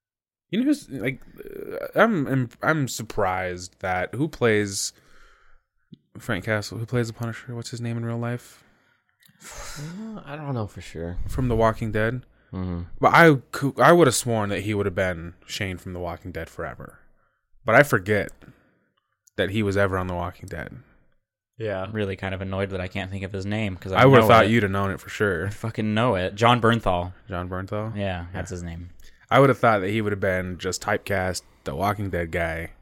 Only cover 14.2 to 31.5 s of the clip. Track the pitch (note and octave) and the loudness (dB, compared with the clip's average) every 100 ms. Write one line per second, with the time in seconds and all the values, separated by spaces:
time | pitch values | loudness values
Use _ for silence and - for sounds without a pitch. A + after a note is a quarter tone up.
14.2 | B2 A2+ G#2 F#2+ F#2+ G#2 G2+ F2 F#2 E2+ | 0 0 0 -2 -2 0 0 0 -2 -2
15.2 | E2 - - - G2 F2+ F#2+ F2+ F2 F2 | -10 -14 -14 -8 -6 -6 -10 -8 -8 -8
16.2 | F#2 E2 E2 - D#2+ - - - _ _ | -10 -12 -12 -10 -10 -10 -16 -20 _ _
17.2 | _ _ _ _ - A2+ C#3+ A2+ F#2 G#2 | _ _ _ _ 4 4 6 2 0 -2
18.2 | - - - _ _ _ _ _ _ _ | -2 -10 -20 _ _ _ _ _ _ _
19.2 | _ - F#2+ G#2 G#2 G2 G2+ F#2 F#2 F2 | _ -4 -2 0 0 2 0 0 -4 -6
20.2 | F2 - - E2 - B2+ - _ _ _ | -6 -10 -14 -12 -12 -14 -20 _ _ _
21.2 | _ _ _ - A2 F#2+ F#2+ A2 G2+ F#2+ | _ _ _ -10 -6 -6 -6 -4 -4 -4
22.2 | G2 F#2 F#2+ F#2+ G2 F#2+ F#2 G2 F#2 G2 | -6 -6 -6 -4 -4 -4 -6 -8 -8 -8
23.2 | F#2 G2 G2 G#2+ G#2+ F#2 G2 F#2 C3 C3 | -8 -6 -4 -2 -4 -6 0 6 10 10
24.2 | A2 A2+ G#2 A#2 G2+ G2 G2 F2 - - | 10 8 8 6 4 2 -2 -4 -8 -2
25.2 | G#2 E2+ G2 G#2 A2+ - G#2+ G#2+ B2 F#2+ | 0 2 -2 -4 -6 -4 -2 0 2 0
26.2 | F#2 G2+ A#2 A#2+ A2 A#2 G#2 F2+ F2+ - | -2 2 4 6 4 2 2 0 -2 -10
27.2 | - F2+ F2+ F#2 G2 G#2 A2 G2+ G2 F2+ | -10 -8 -6 -8 -6 -6 -6 -6 -4 -4
28.2 | E2+ F#2 F2+ F2+ F2 E2 F2 - - - | -8 -10 -10 -8 -10 -10 -14 -18 -20 -20
29.2 | _ A#2+ C#3 A#2+ B2 G#2 F#2 A2 G#2 G2+ | _ 4 6 6 4 4 2 0 -2 -2
30.2 | G2 F#2 F2+ F2 F#2 F2+ - G#2 - G2 | 0 -2 -4 -6 -6 -6 -4 -4 -2 -2
31.2 | F#2 F2+ - | -2 -4 -10